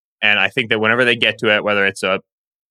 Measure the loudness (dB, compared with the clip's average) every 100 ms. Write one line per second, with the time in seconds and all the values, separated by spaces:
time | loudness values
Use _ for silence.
0 | _ _ 0 0 0 -4 -2 0 0 2
1 | 2 2 0 0 0 0 0 0 0 -2
2 | -4 -4 -6 _ _ _ _